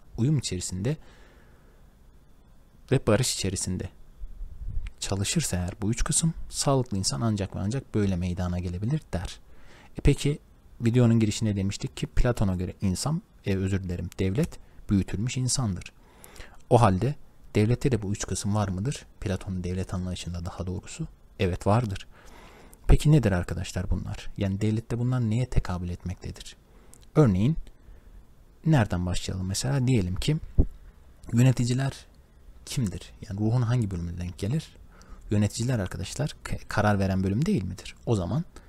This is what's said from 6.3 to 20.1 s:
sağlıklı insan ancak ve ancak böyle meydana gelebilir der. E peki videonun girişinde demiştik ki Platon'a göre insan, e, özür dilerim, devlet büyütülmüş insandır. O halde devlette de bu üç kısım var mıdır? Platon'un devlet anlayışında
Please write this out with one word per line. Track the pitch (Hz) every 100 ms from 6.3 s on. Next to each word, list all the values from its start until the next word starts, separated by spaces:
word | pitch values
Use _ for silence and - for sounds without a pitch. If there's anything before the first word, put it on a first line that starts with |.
| - -
sağlıklı | - - 139 - 98
insan | 95 135
ancak | 117 104 95 90
ve |
ancak | 95 131 - -
böyle | 101 92
meydana | 90 90 90 90
gelebilir | 90 87 107 151 -
der. | 85 - - - - - - - -
E |
peki | 147 143 - 151 - - - -
videonun | 117 120 117 113
girişinde | 107 - 110 101
demiştik | 98 98 - -
ki | -
Platon'a | - 127 120 101 92
göre | 92 -
insan, | 101 90 - 160 - - -
e, | 95
özür | 95 98
dilerim, | 92 90 87 -
devlet | 95 95 170 - - - -
büyütülmüş | 101 90 85 113 127
insandır. | 127 - 120 90 - - - - - - - - -
O | 117
halde | 104 92 117 147 - - - -
devlette | 107 120 147
de | 117
bu | 98
üç | 104 -
kısım | 98 101 104
var | 101
mıdır? | 90 110 151 - -
Platon'un | - 92 - 92
devlet | 87 92 92
anlayışında | 92 90